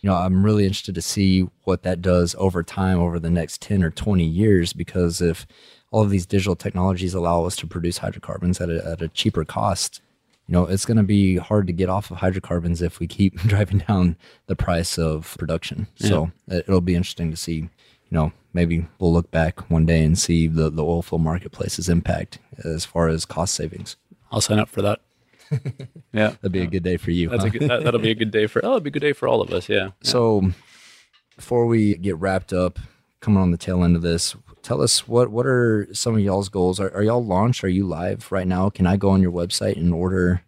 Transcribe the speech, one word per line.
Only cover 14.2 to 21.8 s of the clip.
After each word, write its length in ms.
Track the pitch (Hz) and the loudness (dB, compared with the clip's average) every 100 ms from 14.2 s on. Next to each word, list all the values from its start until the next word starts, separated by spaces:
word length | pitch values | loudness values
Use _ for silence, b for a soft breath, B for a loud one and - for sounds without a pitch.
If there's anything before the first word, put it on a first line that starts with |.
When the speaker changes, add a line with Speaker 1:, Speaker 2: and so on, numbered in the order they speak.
| b b - | b b -8
Speaker 1:
the 80 | |
price 420 | 92 - 85 85 - | -4 -2 -2 -2 -2
of 360 | 82 78 80 - | -2 -2 -8 -10
production. 500 | 80 82 - - 101 _ | -6 -6 -6 -10 -10 _
Speaker 2:
Yeah. 120 | 107 | 0
Speaker 1:
So 220 | 85 85 - - | 0 0 -8 -6
it, 160 | 90 - | -6 2
it'll 120 | 92 | 2
be 120 | 87 | 2
interesting 360 | 87 90 - 85 | 0 -2 -4 -6
to 40 | 80 | -6
see, 180 | - | -6
you 140 | 80 80 _ b b _ | -6 -8 _ b b _
know, 200 | 82 78 - _ | 0 0 -4 _
maybe 340 | 90 85 82 82 _ | 0 2 0 -4 _
we'll 120 | 90 | 2
look 180 | 85 82 | 2 2
back 360 | 82 80 - - | 0 0 -2 -2
one 160 | 80 80 | 2 4
day 180 | 82 | 4
and 120 | 78 85 | 4 2
see 300 | - 82 80 | 2 2 2
the, 240 | 80 78 | 2 0
the 140 | 78 | 0
oil 180 | 78 85 | 0 -2
field 200 | - 82 | -2 -2
marketplace's 680 | 80 87 - - 98 - | 0 -2 -8 -10 -8 -6